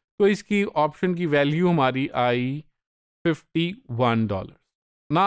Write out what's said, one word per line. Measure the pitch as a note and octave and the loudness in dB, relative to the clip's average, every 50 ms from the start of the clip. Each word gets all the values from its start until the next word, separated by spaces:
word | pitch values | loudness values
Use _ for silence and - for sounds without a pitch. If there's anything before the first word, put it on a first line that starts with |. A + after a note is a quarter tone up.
| _ _ _ - | _ _ _ 0
तो | G3+ G3+ | 2 2
इसकी | G3+ G3+ - - G#3 G3+ G3+ | 2 0 -2 -2 0 0 0
ऑप्शन | - - D3+ D3+ D3+ - - F#3+ F3+ F3 | 0 0 0 -2 -2 -2 -2 -2 -2 -2
की | E3+ F3 | -2 0
वैल्यू | D3+ D3 C#3+ C#3+ C#3+ D3+ E3 F3+ F3 | 0 2 2 2 2 2 2 2 2
हमारी | E3+ D3+ C3 C3 B2+ C3 C#3 D3 - B2+ | 2 2 2 2 0 -2 -4 -4 -2 0
आई | B2 B2 A#2+ B2 B2 C3 C#3 D3+ - _ _ _ _ _ _ _ _ _ _ _ - | 0 0 0 0 -2 -4 -6 -8 -12 _ _ _ _ _ _ _ _ _ _ _ -4
फिफ्टी | E3+ D#3 - - _ - E3 E3+ F3 G3+ - _ - | -4 -4 -4 -6 _ -2 -2 -2 -2 -4 -10 _ -8
वन | A#2+ A#2 B2+ A#2+ A2+ A2+ A2 | -4 0 0 2 2 2 0
डॉलर। | G2+ G2+ F#2+ - G2+ - _ _ _ _ _ _ _ _ _ _ - | -2 -4 -6 -8 -12 -18 _ _ _ _ _ _ _ _ _ _ -2
ना | D3 F3 G3 | 0 2 2